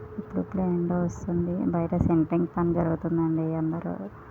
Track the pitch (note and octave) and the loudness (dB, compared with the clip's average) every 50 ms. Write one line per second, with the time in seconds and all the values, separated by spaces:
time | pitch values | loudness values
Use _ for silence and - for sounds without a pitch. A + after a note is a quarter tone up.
0 | - - - - - - - F#3 F3+ - - F#3 F#3 F3+ F3 F3 E3+ E3+ F3 F3 | -14 -12 -10 -10 -10 -6 -4 -4 -4 -2 -2 -2 0 0 0 0 0 0 0 0
1 | F3 E3+ - - - - E3+ F3 F3 F3 F3 F#3+ - F3+ E3+ E3+ E3 E3+ - F3 | 0 0 -2 -4 -4 -2 0 0 0 0 0 0 0 0 2 0 0 2 2 2
2 | - - E3+ D#3+ D#3 D#3 E3+ E3+ F3 E3 - F3+ F3 E3+ E3+ E3+ E3+ D#3+ E3 D#3+ | 4 4 4 4 4 4 2 2 0 0 0 0 2 2 2 2 2 2 0 0
3 | - E3 E3 E3 E3 D#3+ D#3+ D#3+ D#3+ D#3+ D#3+ D#3+ D#3+ D#3+ E3 E3+ E3+ F3 F3 F#3 | 0 0 0 2 2 2 2 0 0 0 0 0 0 -2 -2 -4 -4 -6 -6 -6
4 | G3 G3+ - - - - | -8 -12 -12 -16 -18 -18